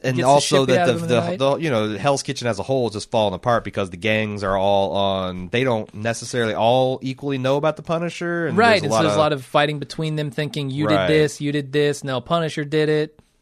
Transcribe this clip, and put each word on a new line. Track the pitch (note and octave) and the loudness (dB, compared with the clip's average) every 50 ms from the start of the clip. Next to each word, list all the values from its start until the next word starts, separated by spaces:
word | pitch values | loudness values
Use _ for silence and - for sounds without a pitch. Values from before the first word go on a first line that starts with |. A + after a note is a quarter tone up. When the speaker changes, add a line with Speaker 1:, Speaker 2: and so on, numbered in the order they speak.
Speaker 1:
and | - C3 D3 | -4 -2 0
Speaker 2:
Gets | |
the | F3 E3 | 2 4
Speaker 1:
also | C3 C#3+ C#3+ - - D3+ C#3 | 6 6 4 4 4 2 2
Speaker 2:
shit | C3 | 4
beat | C3 - | 4 4
Speaker 1:
that | - - | 4 4
Speaker 2:
out | |
Speaker 1:
the, | C3 A#2 | 2 0
Speaker 2:
of | - | 0
him | - | 0
in | A#2+ | 0
Speaker 1:
the, | A#2+ A2+ | 2 2
Speaker 2:
the | A2 | 2
night. | - F3+ - | 0 -2 0
Speaker 1:
the, | C3+ C#3 - | 0 0 0
you | - E3 D#3 | 0 0 0
know, | B2 G#2+ G#2+ G#2+ G#2+ | 0 0 0 0 -2
Hell's | F2 - C#3+ C#3 C3 - | -2 0 0 0 0 -2
Kitchen | - B2+ - A#2+ | -6 -6 -4 -2
as | A#2 G#2 | -4 -2
a | G2 F#2+ | -2 -2
whole | - C3+ C3 A#2+ | -2 0 0 0
is | G#2+ G2+ | -2 -4
just | G#2 - - | -6 -6 -2
falling | - A2+ G#2+ G2+ F#2 | 0 2 2 2 0
apart | F2 - B2 A#2 G#2+ F#2+ | -2 0 0 0 0 0
because | G2+ - G#2+ G2+ F2 | -4 -4 -4 -4 -4
the | F#2 | -6
gangs | E2+ F#2+ G#2+ A2 G#2+ A2 G#2+ G#2 G2+ G2+ | -4 0 0 0 0 0 -2 -4 -4 -2
are | F#2+ G2 | 0 0
all | F#2+ F#2+ G2+ G2+ G2 G2 F2+ E2+ | 2 2 4 4 4 2 2 0
on, | G2+ G2 G2 F#2+ F#2+ F#2 F#2 F2+ F#2 F2+ F2 | 0 0 0 0 -2 -4 -4 -6 -8 -8 -4
they | - A#2+ C3 | -2 0 0
don't | C3 A#2 G#2+ G#2+ - - | 0 0 -2 -4 -8 -10
necessarily | G#2 G#2+ A#2 A#2 - A#2 - - B2 A2+ A2 F2 | -6 -4 -4 -4 -6 -8 -6 -2 -2 0 0 0
all | F2 A2 A#2 B2+ C3 C3 C3 C3 - | 2 2 4 4 4 2 0 -2 -4
equally | A#2+ C3 C3 - C#3 C#3+ C#3 | -6 -8 -8 -6 -6 -6 -4
know | B2+ B2+ C3 C#3 | -2 0 0 0
about | C#3+ D3+ D#3 D3+ | 0 0 -2 -4
the | - D3 | -4 -6
Punisher. | - E3 E3 F3 E3 - - F3 E3+ E3+ E3+ E3 | -6 -4 -4 -4 -6 -8 -6 -6 -6 -4 -4 -4
And | D3 E3+ | -2 2
Speaker 2:
Right, | G3+ A#3 A#3 G#3+ F#3 | 4 4 4 4 2
Speaker 1:
there's | - | 2
a | |
Speaker 2:
and | - A2 | 2 2
Speaker 1:
lot | A2+ | 2
Speaker 2:
so | D#3+ | 2
there's | - D#3 | 2 2
Speaker 1:
of | D#3 | 2
Speaker 2:
a | D3+ | 2
lot | D3+ D3+ | 2 0
of | C3+ B2+ | -4 -6
fighting | - - D3 D3 D3+ D3+ C#3+ | 0 2 2 2 2 -2 -6
between | C#3 - - - D#3+ D#3 D3+ | -8 -10 -8 -6 -6 -4 -4
them | D3+ D3+ C#3+ | -4 -6 -6
thinking, | - D#3 D3+ C#3 - D#3 C#3 C3+ | -4 -4 -4 -4 -4 -6 -6 -4
"You | C3 D3 D3+ | -4 -2 0
Speaker 1:
Right. | G#2+ G2+ F#2+ F#2 | 2 2 2 2
Speaker 2:
did | F2+ D#3 | 4 4
this, | D#3 D3+ D3 - - | 4 2 2 0 -4
you | D3 C#3+ | -4 -2
did | C#3+ D3 C#3 C3 C#3 | -2 -2 -4 -2 0
this, | D3 C#3+ D3 C#3+ - - | 2 2 2 0 -2 -4
now | C#3 C3 B2 | -4 -4 -4
Punisher | - - E3+ E3+ D#3+ D3+ - D#3+ D3 | -2 0 0 0 0 -2 -4 -6 -4
did | C#3+ D#3 D3+ D3+ | -2 0 0 2
it." | D3+ D3+ D3+ D#3 D3+ _ _ _ _ _ _ | 2 2 0 -2 -4 _ _ _ _ _ _